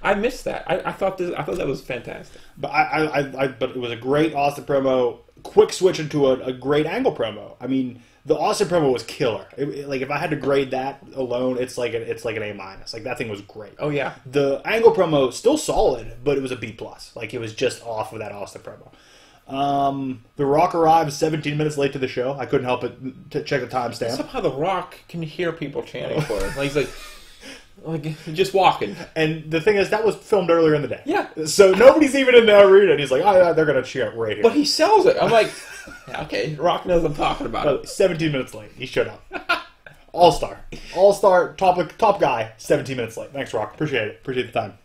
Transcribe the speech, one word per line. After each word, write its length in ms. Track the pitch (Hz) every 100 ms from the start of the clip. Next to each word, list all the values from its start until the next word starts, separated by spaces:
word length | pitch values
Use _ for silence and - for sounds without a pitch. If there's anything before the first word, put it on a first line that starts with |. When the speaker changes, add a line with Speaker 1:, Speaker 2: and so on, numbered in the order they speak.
Speaker 1:
I 120 | -
missed 300 | 202 226 -
that. 200 | - - -
I, 140 | 170 -
I 20 |
thought 260 | 165 190 185
this, 140 | 175 160
I 60 |
thought 120 | 147 185
that 100 | 156
was 140 | 131
fantastic. 580 | - 120 113 - - - - -
Speaker 2:
But 100 | 139
I, 140 | 151
I, 380 | 151 156 156 143
I, 220 | 135 127
I, 40 | 135
but 220 | - 127
it 60 | 127
was 140 | 120
a 40 | 113
great 380 | 123 143 160
Austin 300 | 143 143 143
promo. 540 | 127 143 135 131 123 107 - _
Quick 300 | - - 214
switch 280 | - 185 160
into 260 | 156 151 139
a, 120 | 127
a 120 | 123
great 340 | 127 131 147 156
Angle 280 | 202 262
promo. 400 | - 113 104 - -
I 60 | 123
mean, 340 | 131 127 113 _ _
the 120 | 139 147
Austin 320 | 170 196 190
promo 240 | 170 143
was 100 | 123
killer. 420 | - - 131 101 - -
It, 120 | 143
it, 200 | 139 139
like, 120 | 135
if 100 | 131
I 80 | 143
had 120 | 175
to 60 | 147
grade 340 | 135 139 135
that 300 | 127 131 139 -
alone, 440 | 135 127 123 127 123
it's 180 | 127 -
like 160 | 120
a, 60 | 113
it's 240 | 113 113
like 120 | 120 110
an 60 |
A 100 | 107
minus. 380 | 101 95 - -
Like, 120 | 117
that 140 | 104 117
thing 100 | 117
was 120 | 101
great. 320 | 101 107 104 -
Speaker 1:
Oh, 120 | 147
yeah. 240 | 143 127 - 131
Speaker 2:
The 360 | 139 139 139
Angle 300 | - 208 226
promo, 380 | - 170 151 131
still 260 | - 226 302
solid, 580 | - 147 208 123 110 -
but 120 | 147 139
it 20 |
was 100 | 131
a 40 | 113
B 160 | 113
plus. 420 | - 107 - -
Like, 200 | - 113
it 40 | 123
was 140 | 113
just 300 | 107 123 -
off 280 | 120 110 107
of 60 | 113
that 120 | 107
Austin 300 | 101 98 -
promo. 300 | - - - _ _ - - _ _
Um, 680 | 135 143 139 139 139 135 117 _ -
The 100 | 139
Rock 260 | 147 175
arrived 400 | 175 160 165 156
seventeen 440 | 147 160 156 147 147
minutes 180 | 151 147
late 160 | 139
to 40 | 143
the 80 | 127
show. 280 | - 123 143
I 80 | 120
couldn't 180 | 139
help 200 | 123 123
it 460 | 123 - 131 - -
to 100 | 151
check 180 | - 143
the 60 | 120
timestamp. 500 | 127 120 110 117 131
Speaker 1:
Somehow 240 | 294 262
The 120 | 185
Rock 420 | 131 165 185 - - -
can 120 | 170
hear 300 | 160 - 175
people 320 | 160 143 -
chanting 380 | - - 147 151
for 160 | 151 104
him. 180 | - 135
Like, 140 | 139
he's 40 | 143
like, 120 | 131 - - - - -
Speaker 2:
<laughs> 400 | - 277 - -
Speaker 1:
like, 420 | 156 160 151 156 -
just 200 | 160 185
walking. 400 | 190 175 - 113 202 170 -
Speaker 2:
And 340 | 156 160 151
the 100 | 160
thing 160 | 160 202
is, 140 | 185
that 160 | 214 220
was 80 |
filmed 340 | - - 208 175
earlier 280 | 165 160 151
in 40 |
the 60 | 135
day. 140 | -
Speaker 1:
Yeah. 220 | 269 349 311 - 156
Speaker 2:
So 260 | - 190
nobody's 420 | 190 247 320 285
even 220 | 277 262 240
in 100 | 220
the 140 | 202
arena, 280 | 196 196 196
and 80 | 147
he's 100 | 139
like, 120 | 131
"Oh, 80 | 190 185
yeah, 160 | 175
they're 140 | 160 156
gonna 160 | 131
cheer 320 | 113 135 110
right 200 | 113 113
here." 80 | 104
Speaker 1:
But 80 | 226
he 120 | 285
sells 420 | - - 320 427 -
it. 100 | -
I'm 100 | -
like, 180 | 226 170 - - -
Speaker 2:
<laughs> 280 | - - -
Speaker 1:
"Yeah, 140 | -
okay, 320 | 151 101 123
Rock 320 | 151 170 170 190
knows 160 | 175
I'm 120 | 165
talking 300 | 147 151 127 285
about 180 | -
Speaker 2:
But 100 | 147 135
Speaker 1:
it." 60 | -
Speaker 2:
seventeen 420 | - 190 165 160
minutes 240 | 139 123
late. 160 | 110 104 -
He 80 | 127
showed 220 | - 110
up. 580 | - - 381 - 339 - _ -
<laughs> 240 | - -
All-star. 480 | - 170 151 107 - - - -
All-star, 600 | 160 196 196 208 180 165
top, 420 | - 190 180 165 -
top 220 | 220 202
guy, 320 | 160 120 110 -
seventeen 380 | - 151 127 131
minutes 200 | 113 113
late. 160 | 107
Thanks, 200 | 139 127
Rock. 220 | 117 104
Appreciate 320 | - 151 131 107
it. 120 | -
Appreciate 300 | - 127 117
the 0 |
time. 220 | 120 107 98